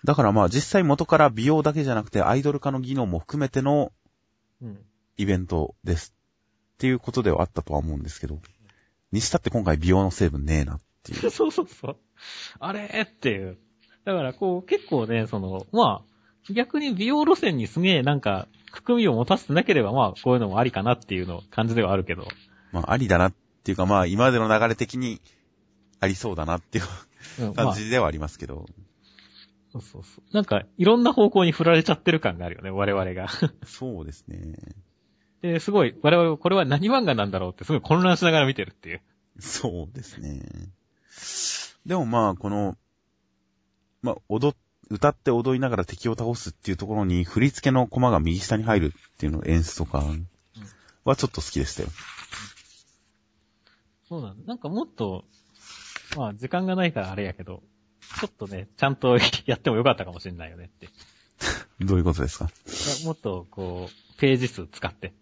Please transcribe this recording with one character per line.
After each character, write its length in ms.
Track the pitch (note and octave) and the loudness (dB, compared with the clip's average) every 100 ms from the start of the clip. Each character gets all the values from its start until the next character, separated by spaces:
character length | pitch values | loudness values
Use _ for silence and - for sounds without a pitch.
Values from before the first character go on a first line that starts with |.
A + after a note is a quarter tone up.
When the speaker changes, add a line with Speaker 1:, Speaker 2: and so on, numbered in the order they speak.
Speaker 1:
だ 120 | - D3 | 0 4
か 80 | |
ら 80 | A2+ | 4
ま 120 | G#2+ | 6
あ 60 | G2 | 4
実 220 | A#2+ - | 2 2
際 120 | G3+ | 2
元 220 | E3+ C#3 E3 | 4 2 4
か 120 | D#3+ | 6
ら 120 | D3 | 6
美 160 | A2 B2 | 4 2
容 180 | D#3 | 4
だ 100 | D3+ | 2
け 100 | D3+ | 0
じ 80 | C#3 | -2
ゃ 40 | A2+ | -2
な 80 | |
く 80 | G#2 | -2
て 100 | G#2 | 0
ア 140 | - B2+ | 2 2
イ 60 | |
ド 100 | C#3+ | 0
ル 80 | C#3 | -2
化 120 | C#3 | -4
の 80 | C3 | -4
技 160 | B2+ C3+ | -4 -4
能 100 | A2+ | -2
も 140 | E2+ | -4
含 200 | - D3 | -4 -4
め 80 | C3+ | -2
て 120 | C3+ | 0
の 300 | C3+ D3 C3+ _ _ _ _ _ _ _ | 2 2 0 _ _ _ _ _ _ _
Speaker 2:
う 60 | A#2+ | -16
ん。 120 | G2+ - _ _ - | -16 -20 _ _ -6
Speaker 1:
イ 80 | G2+ | 0
ベ 100 | F#2 | 0
ン 80 | F2+ | 0
ト 300 | E2+ C#2+ - | -2 -2 -6
で 140 | - E2+ | -4 -4
す 180 | - _ _ _ _ _ _ | -4 _ _ _ _ _ _
っ 40 | _ | _
て 100 | B2+ | 0
い 40 | |
う 80 | B2 | 0
こ 120 | - | -2
と 100 | B2 | -2
で 100 | G#2 | 0
は 100 | D#2+ | 0
あ 40 | F2 | 0
っ 60 | |
た 100 | - | -4
と 120 | - | -4
は 60 | D2 | -4
思 160 | D#2 D2 | -4 -6
う 20 | |
ん 60 | |
で 60 | D2 | -8
す 100 | - | -10
け 80 | - | -10
ど。 120 | D2+ - _ _ _ _ _ _ | -12 -14 _ _ _ _ _ _
に 100 | G2+ | -4
し 80 | A#2 | 0
た 80 | D#3+ | -2
っ 40 | |
て 80 | - | 0
今 140 | A#2+ | -2
回 140 | F#2 D2+ | 0 2
美 120 | E2+ | 4
容 140 | F#2 | 4
の 80 | G2 | 4
成 180 | - F2+ | 2 0
分 160 | C#2+ C#2+ | 0 0
ね 140 | D#2 | 0
え 60 | C#2 | 0
な 100 | D2+ | -6
っ 60 | _ _ | _ _
て 80 | - | -14
い 40 | - | -4
う。 140 | A#4+ | -4
Speaker 2:
<laughs> 0 | |
そ 180 | - D#4 | 0 0
う 40 | |
そ 120 | - | 0
う 40 | D#4+ | -6
そ 240 | - - | -8 -14
う。 60 | C#3 _ _ - - - - | -14 _ _ -20 -16 -16 -12
あ 140 | D#3 | -10
れ 340 | G3+ G#3 A3 G#3+ | -10 -8 -6 -6
っ 60 | |
て 160 | _ C3 | _ -2
い 140 | G2+ | -2
う。 140 | F#2+ F#2 _ _ _ _ - | -6 -12 _ _ _ _ -4
だ 100 | F#3 | -2
か 60 | |
ら 100 | C3 | -2
こ 260 | - G3 F3+ | -2 -2 -2
う 60 | F#3 | -2
結 220 | G4+ - | -4 0
構 180 | C#3 A2 | -2 0
ね、 220 | A2+ A2 | 0 0
そ 120 | G#2+ | -4
の、 280 | F#2 F#2+ - | -6 -8 -4
ま 320 | A3 F3+ G2+ _ _ _ _ - | 2 2 2 _ _ _ _ -6
あ、 20 | |
逆 260 | G3+ A#3+ D4 | -4 -2 -2
に 160 | D4 F#3 | -2 -2
美 120 | A3+ | 0
容 120 | D4 | 2
路 200 | D4+ F4+ | 4 2
線 180 | C4+ D3 | 2 -2
に 100 | G#2+ | -2
す 120 | - | 0
げ 160 | F#3 E3+ | 2 4
え 40 | |
な 140 | C3 C#3+ | 2 2
ん 60 | |
か、 260 | G#2+ F#2+ - _ - | 0 -2 -6 _ -20
含 260 | - - A#3+ | -12 0 4
み 100 | G#3 | 4
を 60 | |
持 120 | A2+ A#2+ | 2 2
た 120 | F#3+ | 0
せ 100 | - | 2
て 60 | |
な 100 | D3+ | 0
け 100 | A#3 | 4
れ 100 | D#3+ | 2
ば、 80 | G2+ | 4
ま 220 | C3 A2 - | 2 2 0
あ、 40 | |
こ 80 | B2+ | 2
う 20 | B2+ | 2
い 20 | |
う 20 | |
の 80 | G#2+ | 2
も 100 | G2 | 2
あ 60 | |
り 80 | B2 | 0
か 100 | G#2 | 0
な 120 | G#2+ | 0
っ 60 | B2 | -2
て 140 | - | -2
い 80 | F#2 | -6
う 60 | F2+ | -4
の 160 | E2+ - | -8 -8
感 160 | - A2+ | -4 0
じ 80 | A#2 | 2
で 80 | |
は 80 | F#2+ | 2
あ 60 | F#2+ | 0
る 60 | |
け 120 | F#2 F2 | -2 -6
ど。 100 | - - - _ _ | -8 -16 -20 _ _
Speaker 1:
ま 100 | F2+ | -8
あ、 120 | D#2 | -2
あ 40 | A#2 | 0
り 100 | A#2+ | 4
だ 100 | F2 | 4
な 120 | F#2 | 4
っ 40 | - _ _ | 0 _ _
て 80 | - | -4
い 40 | G2 | 0
う 20 | |
か、 80 | F#2 | 2
ま 140 | G2+ | 4
あ、 60 | F2 | 2
今 180 | G2 B2+ | 4 4
ま 60 | |
で 80 | B2 | 4
の 80 | A2 | 4
流 200 | G#2+ A2+ | 4 4
れ 80 | A2+ | 0
的 220 | A#2 B2+ | -4 -4
に、 240 | B2+ A2 _ _ _ _ _ _ _ _ | -6 -8 _ _ _ _ _ _ _ _
あ 80 | G2 | -2
り 80 | F#2 | -2
そ 180 | A#2 | -4
う 20 | E2 | -4
だ 100 | D#2 | -4
な 120 | E2+ | -4
っ 40 | |
て 180 | _ G#2+ | _ -6
い 20 | |
う、 40 | F2 F#2 - _ - - | -6 -12 -20 _ -18 -8
Speaker 2:
う 40 | A2 | -6
ん、 40 | |
Speaker 1:
感 200 | A2 A2+ | 0 0
じ 180 | G2+ G#2+ | 0 0
で 80 | B2 | 2
は 80 | F2+ | 0
あ 40 | |
り 60 | D#2 | -2
ま 100 | D2+ | -8
す 120 | - | -10
け 80 | C2 | -14
ど。 180 | C#2+ F2 - - _ _ _ _ - - _ _ | -14 -16 -20 -20 _ _ _ _ -20 -20 _ _
Speaker 2:
ま 80 | A#2+ | -18
あ、 0 | |
そ 0 | |
う 20 | |
そ 180 | - - | -16 -20
う 40 | |
そ 180 | F2+ - | -20 -20
う。 120 | _ | _
な 80 | G#3 | -2
ん 40 | G3 | 2
か、 180 | G2+ - - | 0 0 2
い 80 | F#3 | 4
ろ 120 | A#3 | 6
ん 60 | |
な 100 | A#3+ | 4
方 160 | C4+ G#3 | 6 6
向 160 | G3+ F3 | 6 4
に 60 | |
振 140 | - E3 | 4 6
ら 80 | |
れ 100 | E3 | 6
ち 60 | D#3+ | 4
ゃ 40 | |
っ 80 | E3 | 0
て 100 | - | 2
る 80 | E3+ | 2
感 200 | - E2+ | 0 -4
が 60 | F2 | -10
あ 40 | |
る 60 | E2+ | -10
よ 60 | |
ね、 80 | F#2+ | -8
我 200 | F#2+ G2+ | -2 2
々 220 | G2 F#2 | 2 0
が。 140 | F2+ F#2 - D#3+ | -4 -8 -2 -2
<laughs> 200 | - - | -4 -20
Speaker 1:
そ 340 | - C3 G2 | -12 -10 -10
う 40 | D2+ | -12
で 80 | |
す 120 | D2+ - | -14 -16
ね。 300 | E2 E2 D#2 - G2 _ _ _ _ _ _ | -14 -14 -14 -18 -20 _ _ _ _ _ _
Speaker 2:
で、 180 | F3 E3 | -4 -2
す 120 | - | 0
ご 140 | G3+ C3 | 2 2
い、 100 | A2+ | 2
我 140 | D3 F3 | 4 6
々、 220 | E3+ D#3 | 4 2
こ 120 | F3 | 2
れ 60 | F#3+ | 2
は 100 | C#3+ | 2
何 240 | C#3+ G3+ | 0 2
漫 140 | C4 | 2
画 100 | G3+ | 2
な 120 | A#2+ G2+ | 0 0
ん 60 | |
だ 80 | F#2 | -2
ろ 100 | F#2 | -6
う 20 | |
っ 20 | |
て、 120 | - - | -8 -4
す 60 | |
ご 60 | D3+ | -4
い 40 | |
混 220 | - D#3 | 2 4
乱 120 | F3+ F3 | 4 4
し 60 | |
な 80 | F3 | 4
が 100 | D#3+ | 4
ら 60 | C3+ | 2
見 60 | |
て 100 | C3+ | 0
る 80 | F#2 | -6
っ 20 | |
て 160 | _ E2 | _ -14
い 60 | E2 | -14
う。 60 | _ _ _ - | _ _ _ -18
Speaker 1:
そ 480 | - - C3 F2 D#2+ | -12 -6 -6 -6 -10
う 40 | B2+ | -14
で 80 | |
す 160 | A#2 - | -16 -14
ね。 500 | D2 C#2 - E2 F2+ _ _ _ _ - - - - - - _ - | -12 -12 -14 -16 -18 _ _ _ _ -18 -12 -8 -6 -8 -12 _ -6
で 100 | F3+ | -4
も 100 | B2 | 0
ま 240 | A#2 G#2+ | 2 2
あ、 60 | F#2 | 0
こ 140 | G2+ | -4
の、 280 | G#2 G2+ F#2 _ _ _ _ _ _ _ _ _ _ _ _ | -2 -4 -6 _ _ _ _ _ _ _ _ _ _ _ _
ま 120 | A#2+ | -8
あ、 40 | - _ | -8 _
踊 240 | G#2+ C#3+ | 0 0
っ、 20 | - _ _ _ | -2 _ _ _
歌 200 | G#2 D3 | 0 0
っ 60 | - | 0
て 160 | - | 0
踊 260 | A#2+ A#2+ C3 | 0 2 0
り 40 | |
な 80 | C3 | 0
が 80 | A2+ | -2
ら 80 | F2+ | -4
敵 240 | F#2+ A#2+ | -4 -4
を 60 | A2 | -2
倒 180 | A#2 A#2+ | -4 -6
す 140 | - | -10
っ 40 | |
て 160 | - - | -10 -6
い 40 | |
う 40 | F2+ | -4
と 80 | G2 | -4
こ 100 | G#2+ | -2
ろ 100 | F#2+ | 2
に、 180 | F2+ | 2
振 160 | F2 - | 0 2
り 100 | C3+ | 2
付 160 | - C#3 | 2 2
け 60 | |
の 160 | C3 B2 | 2 2
コ 120 | - | 2
マ 120 | B2 | 4
が 80 | F#2 | 4
右 200 | E2 F2 | 2 -2
下 180 | - A2 | 0 -2
に 60 | |
入 160 | A2+ G#2 | 2 2
る 140 | D2+ | 2
っ 220 | - _ _ | -4 _ _
て 80 | D2+ | -4
い 40 | |
う 20 | |
の、 120 | D2+ D#2 | -2 2
演 180 | D#2+ | 2
出 140 | D#2+ - | 2 -4
と 80 | E2 | -4
か 180 | C#2+ D2 D#2+ E2+ _ _ - G#2 _ _ _ - | -2 -2 -4 -10 _ _ -20 -20 _ _ _ -2
は 100 | C3+ | 0
ち 100 | - | -2
ょ 20 | |
っ 40 | |
と 100 | - | -6
好 80 | - | -6
き 100 | - | -4
で 60 | C2+ | -4
し 100 | - | -6
た 80 | |
よ。 60 | - | -10
Speaker 2:
う 20 | |
ん。 20 | D#2 - - - - G2+ - _ _ _ _ _ _ _ _ _ _ _ _ _ _ _ | -10 -18 -20 -18 -18 -18 -20 _ _ _ _ _ _ _ _ _ _ _ _ _ _ _
そ 100 | E3+ | -12
う 20 | |
な 120 | A2 | -12
ん 80 | G2 | -14
だ。 40 | C#3+ | -14
な 100 | A#3+ | -10
ん 20 | |
か 100 | D3 | -8
も 140 | G3+ | -6
っ 40 | D#4+ | -8
と、 380 | - G#2 F#2 - _ _ _ - - - - - D3+ | -6 -6 -6 -12 _ _ _ -20 -20 -16 -18 -12 -8
ま 120 | A#2 | -8
あ、 40 | G#2 | -8
時 140 | B2+ | -6
間 160 | F3+ F#3 | -4 -2
が 100 | F#3 | 0
な 100 | F3 | 0
い 80 | |
か 80 | C3 | -2
ら 100 | F#2+ | -6
あ 40 | F#2+ | -6
れ 80 | |
や 100 | G2 | -8
け 100 | F#2 | -8
ど、 200 | F#2 F2+ _ _ _ _ - - | -14 -16 _ _ _ _ -16 -10
ち 60 | G#3 | -10
ょ 20 | |
っ 40 | _ | _
と 100 | G2 | -12
ね、 200 | F#2+ G2 - | -10 -14 -2
ち 60 | |
ゃ 60 | C#3 | -2
ん 60 | C3+ | 0
と 220 | C3 A#2+ | 4 4
<laughs> 280 | - - - | 4 -2 -4
や 80 | B2 | -2
っ 40 | |
て 120 | C#3+ | 0
も 60 | A2 | 2
よ 60 | |
か 80 | B2+ | 2
っ 40 | A2 | 2
た 100 | F#2 | -4
か 60 | |
も 80 | F2 | -12
し 80 | G2 | -14
れ 60 | |
な 140 | F2 E2 | -14 -16
い 40 | |
よ 60 | F2 | -18
ね 80 | F2 | -20
っ 20 | |
て。 200 | _ - _ - _ _ | _ -20 _ -20 _ _
Speaker 1:
<laughs> 480 | _ - - - _ | _ -8 -8 -12 _
ど 120 | F#2+ F#2 | 2 2
う 20 | |
い 40 | |
う 20 | |
こ 100 | F2 | 4
と 80 | D2+ | 0
で 60 | B1+ | -2
す 100 | - | -4
か？ 80 | D#2+ | -8
Speaker 2:
い 560 | _ - - C#3+ C#3 | _ -14 -8 -6 -4
や、 40 | D#3+ | -6
も 80 | |
っ 20 | D#3 | -8
と 320 | A2+ F#2 F2+ | -8 -8 -12
こ 400 | - F#2 F2+ F2+ | -10 -10 -8 -12
う、 300 | - _ - | -16 _ 0
ペ 140 | C#3 | 2
ー 40 | C3 | 4
ジ 120 | B2+ | 0
数 180 | - E2 | -6 -16
使 180 | - A2+ | -10 -10
っ 80 | |
て。 200 | - F#2 _ | -10 -16 _